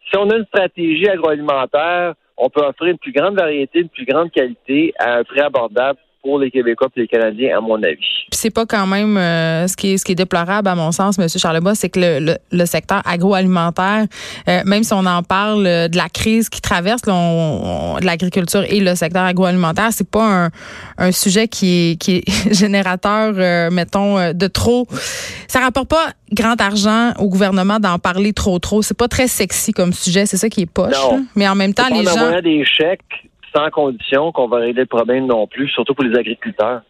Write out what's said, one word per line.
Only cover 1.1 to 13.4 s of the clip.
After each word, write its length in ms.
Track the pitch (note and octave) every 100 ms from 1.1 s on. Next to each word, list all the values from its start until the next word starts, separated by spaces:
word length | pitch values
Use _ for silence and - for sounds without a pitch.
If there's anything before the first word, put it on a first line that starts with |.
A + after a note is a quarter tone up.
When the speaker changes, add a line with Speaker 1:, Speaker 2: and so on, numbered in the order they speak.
| F#3 D#3+ D3+ D3 C#3 B2+ C#3+ E3 F3 F3 D#3+ _ -
Speaker 1:
on 120 | B2+
peut 120 | D3 D3
offrir 260 | C3+ E3
une 60 | E3+
plus 140 | -
grande 240 | C3+ E3+ G3+
variété, 440 | E3 D3 C3+ E3+
une 100 | E3+
plus 160 | - B2+
grande 260 | C#3 E3+
qualité 640 | D#3+ B2+ A#2+ - C#3 D#3+ -
à 160 | A2+ A#2+
un 60 |
prix 180 | A#2 C3+
abordable 580 | D3 C3+ A2+ G#2 C3 C#3 _ _
pour 160 | C3+ C#3+
les 120 | C3+
Québécois 380 | C3 A#2+ A#2 C3 -
et 40 |
les 60 | A2+
Canadiens, 500 | A#2 A2+ G#2+ B2+ F2+
à 40 |
mon 200 | A2+ A2
avis. 120 | F#2+ D2+ - - -
Speaker 2:
Puis 40 | -
c'est 140 | A3+
pas 120 | A3+ A3+
quand 200 | A3 F#3+
même, 300 | G3 G#3+ G3+
euh, 500 | F3 E3 E3 D#3+ F3+
ce 100 | F#3
qui 160 | G3
est, 40 | F#3+
ce 60 |
qui 80 | -
est 40 | F3+
déplorable, 520 | F#3 F3 E3+ G3+ G3+
à 80 | F3+
mon 160 | D#3+
sens, 260 | E3+ G3 G3
Monsieur 200 | E3+ F#3
Charlebois, 340 | F3+ E3 F3+
c'est 160 | G#3+ F3+
que 100 | F#3+
le, 200 | F3 C#3+
le, 160 | D3+ E3 _
le 140 | F3 F3
secteur 360 | - - G3 F3+
agroalimentaire, 1000 | F3 F3+ G3